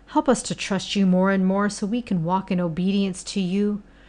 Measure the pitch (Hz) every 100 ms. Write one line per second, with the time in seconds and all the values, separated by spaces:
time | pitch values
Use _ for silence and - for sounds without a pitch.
0 | - 302 302 233 - 170 - 190 - 202
1 | 196 180 190 190 185 196 208 208 202 247
2 | 240 185 160 180 - 180 175 160 185 196
3 | 196 180 - 208 180 196 208 208 - -